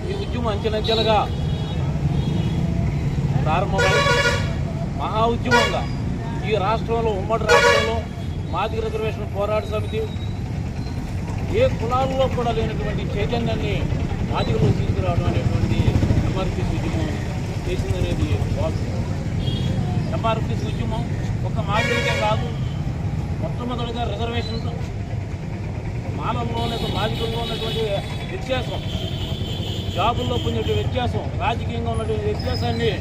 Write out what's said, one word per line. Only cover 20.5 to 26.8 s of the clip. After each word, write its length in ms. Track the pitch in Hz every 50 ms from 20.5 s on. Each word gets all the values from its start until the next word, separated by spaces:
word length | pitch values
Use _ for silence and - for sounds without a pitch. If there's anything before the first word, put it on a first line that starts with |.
| 220 - -
ఉద్యమం 380 | - - - - - - - - - - - - - - - -
ఒక్క 140 | - - -
మాదిగలకే 560 | 160 - 202 220 277 254 240 220 - - - 220
కాదు, 280 | 214 214 214 220 233 240 220 - - - - - - - - - - - - - - - - -
మొట్టమొదటిగా 640 | - 247 - - 254 247 247 247 240 240 240 240 240
రిజర్వేషన్ 600 | 233 240 233 226 233 233 240 233 233 233 226 233 226 226 - - - - - - - - - - - - - - - - - - - - - - - - - - - -
మాలల్లో 460 | - - - 226 240 240 240 240 233 233
లేదా 220 | 233 226 226